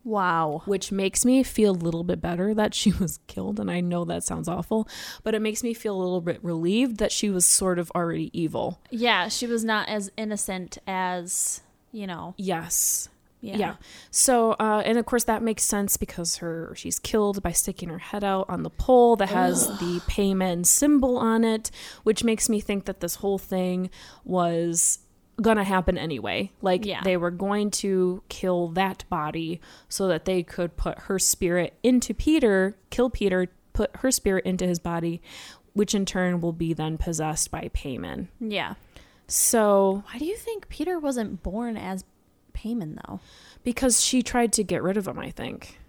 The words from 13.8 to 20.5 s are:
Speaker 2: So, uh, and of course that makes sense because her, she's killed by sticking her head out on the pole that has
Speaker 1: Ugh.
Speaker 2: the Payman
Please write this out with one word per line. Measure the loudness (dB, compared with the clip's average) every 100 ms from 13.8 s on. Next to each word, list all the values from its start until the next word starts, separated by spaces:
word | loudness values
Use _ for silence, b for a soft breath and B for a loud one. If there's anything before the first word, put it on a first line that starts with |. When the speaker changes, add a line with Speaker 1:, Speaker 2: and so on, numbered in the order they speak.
| B B B
Speaker 2:
So, | 2 4 6 4
uh, | 2 2 2 4
and | 2
of |
course | 2 0
that | 2 0
makes | 0 0
sense | 0 0 0 -2
because | -4 -6 -6 -4
her, | -6 -6 -8 -10
she's | -6 -6
killed | 0 2 2 0
by | -2
sticking | -2 -2 -6 -8
her | -10
head | -8 -4
out | 0 0 -2
on | -4
the | -6
pole | -4 6 8 8 6
that | 4
has | 4 4 2 0
Speaker 1:
Ugh. | -2
Speaker 2:
the | -2 0 -2
Payman | 2 2 2 2